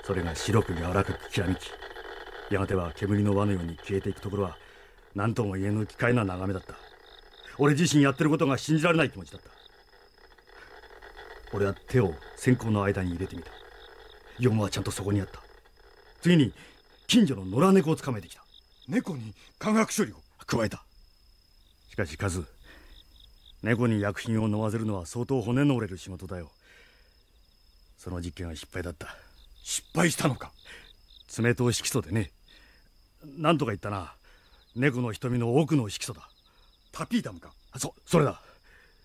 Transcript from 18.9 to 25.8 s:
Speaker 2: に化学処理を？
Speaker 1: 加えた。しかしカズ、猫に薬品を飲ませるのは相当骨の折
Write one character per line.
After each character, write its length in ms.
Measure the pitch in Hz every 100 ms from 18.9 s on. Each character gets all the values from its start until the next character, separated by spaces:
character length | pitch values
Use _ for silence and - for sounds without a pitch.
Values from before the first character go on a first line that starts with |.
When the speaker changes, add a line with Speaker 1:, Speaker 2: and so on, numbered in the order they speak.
| 208 247 143
Speaker 2:
に 200 | 110 - - _
化 120 | 214
学 220 | 220 214 -
処 100 | 147
理 60 |
を？ 40 | - - _ -
Speaker 1:
加 200 | 127 110
え 20 |
た。 160 | - - _ _ _ _ _ _ _ _ _ _
し 60 | -
か 100 | 98
し 120 | -
カ 100 | 101
ズ、 180 | 90 80 - - - - - - - - _ - -
猫 260 | 107 117 120
に 140 | 107
薬 180 | 101 98
品 220 | 120 110
を 80 | 110
飲 100 | 104
ま 120 | 110
せ 60 | 110
る 80 | 107
の 120 | 98
は 80 | 85
相 200 | 120 120
当 160 | 135
骨 220 | 107 127
の 140 | 147
折 100 | 123